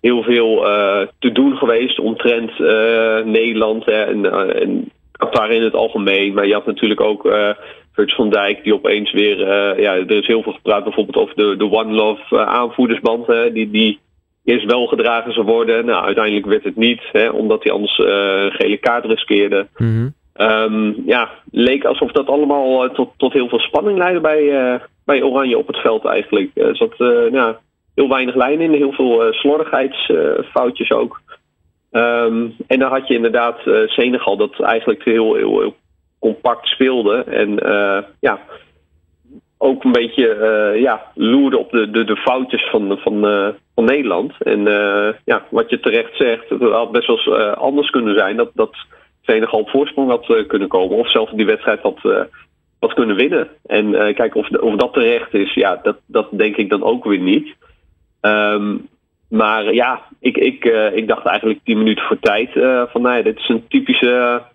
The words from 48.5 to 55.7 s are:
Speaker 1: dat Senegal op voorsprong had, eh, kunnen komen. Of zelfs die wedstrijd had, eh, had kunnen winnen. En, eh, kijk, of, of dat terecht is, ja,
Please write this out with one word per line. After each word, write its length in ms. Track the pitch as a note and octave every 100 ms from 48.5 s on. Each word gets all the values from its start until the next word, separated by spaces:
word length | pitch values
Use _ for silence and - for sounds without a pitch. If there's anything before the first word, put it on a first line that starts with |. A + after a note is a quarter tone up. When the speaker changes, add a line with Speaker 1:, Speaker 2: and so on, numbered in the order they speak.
Speaker 1:
dat 200 | - A2 - - - _ _
Senegal 380 | - A2 A2 A2
op 80 | G#2+
voorsprong 420 | C3+ C#3+ C#3 C3
had, 200 | A#2 -
eh, 160 | A2+ G2+
kunnen 220 | G2+ F#2+
komen. 280 | F#2 F#2 G#2+
Of 140 | -
zelfs 220 | A#2 A2
die 140 | A2 G#2
wedstrijd 340 | G#2+ - G#2
had, 180 | G2+ -
eh, 180 | G#2 G2 - - _ _ _ -
had 140 | A2+
kunnen 220 | - A2+ G2+
winnen. 320 | C#3 D#3+ - - -
En, 280 | G#2 G#2+
eh, 200 | G2+ G#2
kijk, 200 | G#2 A2+
of, 160 | G#2+ -
of 240 | - A2+ G#2
dat 160 | B2
terecht 420 | C3+ A#2 A#2 -
is, 200 | G#2 G2
ja, 260 | - G2